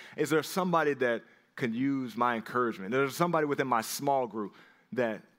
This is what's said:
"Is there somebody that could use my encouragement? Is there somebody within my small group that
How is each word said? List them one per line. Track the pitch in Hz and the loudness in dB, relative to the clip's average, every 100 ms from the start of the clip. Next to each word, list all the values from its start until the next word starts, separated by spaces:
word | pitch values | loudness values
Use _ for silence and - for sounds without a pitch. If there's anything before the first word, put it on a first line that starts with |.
| - - | -8 -4
"Is | 147 | 0
there | 156 | 0
somebody | 135 190 185 170 151 | 0 -2 2 2 2
that | 131 123 117 - _ _ - | 2 2 0 -4 _ _ -4
could | 127 | -2
use | 113 135 139 127 | 0 0 -2 -4
my | 107 120 113 | 0 0 0
encouragement? | 110 123 120 92 95 | -2 0 0 -2 -2
Is | 131 | 0
there | 139 | 0
somebody | 127 175 165 151 | 2 2 2 2
within | 139 135 | 0 2
my | 117 | 0
small | 110 - 143 135 120 | 0 -2 0 0 0
group | 110 98 - - _ _ | -4 -6 -8 -20 _ _
that | 117 117 98 - | -2 -2 -2 -10